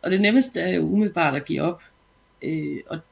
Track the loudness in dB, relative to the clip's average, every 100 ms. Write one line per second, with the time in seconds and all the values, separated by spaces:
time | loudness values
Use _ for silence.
0 | 0 2 4 4 2 -2 -2 0 2 2
1 | 0 0 0 0 -4 -2 -2 -4 -16 _
2 | _ _ _ _ -6 -4 -6 -8 -10 -12
3 | -12